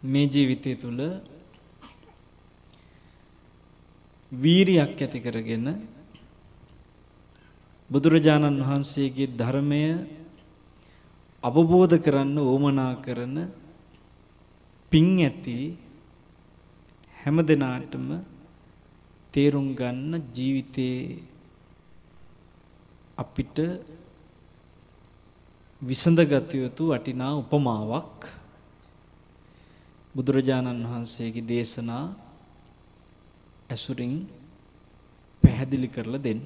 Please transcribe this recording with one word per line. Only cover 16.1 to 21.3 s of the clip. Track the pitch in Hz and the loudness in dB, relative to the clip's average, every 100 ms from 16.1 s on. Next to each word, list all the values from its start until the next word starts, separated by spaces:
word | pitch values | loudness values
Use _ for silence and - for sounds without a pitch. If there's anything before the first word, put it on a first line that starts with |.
| - _ _ - - - - - - - - | -20 _ _ -20 -20 -20 -20 -20 -20 -20 -10
හැම | - 156 | -2 0
දිනාටම | 160 151 131 127 - 131 131 160 190 - - - - - - - - - - | 4 2 2 -4 -8 -10 -8 -8 -12 -20 -20 -20 -20 -20 -20 -20 -20 -20 -6
තේරුම් | - 143 143 139 | 2 2 2 -2
ගන්න | 127 123 123 143 170 135 | -4 -4 -4 -6 -6 -8
ජීවිතේ | 120 131 135 131 - 127 127 - - - | -6 -2 -2 -4 -4 -4 -4 -8 -12 -18